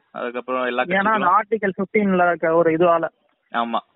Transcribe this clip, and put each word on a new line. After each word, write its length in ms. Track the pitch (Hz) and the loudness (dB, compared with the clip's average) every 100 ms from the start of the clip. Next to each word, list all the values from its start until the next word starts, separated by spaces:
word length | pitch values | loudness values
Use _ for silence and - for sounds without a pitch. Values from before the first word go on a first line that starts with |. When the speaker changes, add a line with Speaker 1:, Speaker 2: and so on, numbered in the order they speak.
| - | -10
Speaker 1:
அதுக்கப்புறம் 540 | - 120 123 120 127 | -10 -8 -8 -6 -4
எல்லா 180 | 123 123 | -2 -2
Speaker 2:
ஏன்னா 280 | 127 190 202 | -2 -2 0
அந்த 0 | |
Speaker 1:
கட்சிகளும் 220 | 214 180 | 0 2
Speaker 2:
ஆர்டிகல் 400 | 196 214 220 196 | 0 0 -2 -4
ஃபிஃப்டீன்ல 520 | 185 190 220 202 180 175 | -4 -4 0 2 2 2
இருக்க 280 | 170 170 | 0 0
ஒரு 160 | 165 165 | 2 2
இதுவால. 320 | 160 175 165 160 - _ _ _ | 2 2 2 -2 -10 _ _ _
Speaker 1:
ஆமா. 240 | 117 117 113 - | -6 -4 -4 -8